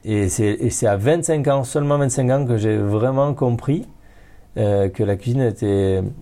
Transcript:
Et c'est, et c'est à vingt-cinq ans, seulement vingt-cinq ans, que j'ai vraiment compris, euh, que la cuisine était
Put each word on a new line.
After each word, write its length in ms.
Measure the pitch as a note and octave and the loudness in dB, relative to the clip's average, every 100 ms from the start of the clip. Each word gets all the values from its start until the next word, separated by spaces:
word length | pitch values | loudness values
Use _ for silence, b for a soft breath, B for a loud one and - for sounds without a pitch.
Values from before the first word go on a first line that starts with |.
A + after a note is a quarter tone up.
| G#2 | -2
Et 240 | G#2 F#2+ | 0 0
c'est, 220 | G#2+ G#2 | 0 0
et 180 | G#2 B2 | 0 -2
c'est 180 | - A2+ | 0 0
à 80 | G2+ | 2
vingt-cinq 520 | A2+ E3+ D#3+ D#3 C#3+ | 2 0 0 0 2
ans, 140 | C#3 B2+ | 0 -2
seulement 320 | D3+ C#3+ C#3+ | -2 0 0
vingt-cinq 320 | C3+ C#3 B2+ | 0 0 0
ans, 140 | C3+ C3 | 0 0
que 100 | A2+ | 0
j'ai 220 | G#2+ G#2+ | 2 0
vraiment 560 | G2+ G#2+ B2 C3+ C#3+ | 0 0 0 0 0
compris, 520 | C3 B2+ A#2 - D#3+ - b b b b b b - | 0 0 0 -2 -4 -4 b b b b b b -2
euh, 300 | G#2 G2+ G2 | 0 2 0
que 160 | F#2+ | 0
la 140 | G#2 G2 | -2 0
cuisine 240 | A#2+ C3 | -2 0
était 600 | B2 G2+ G#2 G2 F#2+ F#2+ F#2+ - | 0 0 0 2 2 0 -2 -8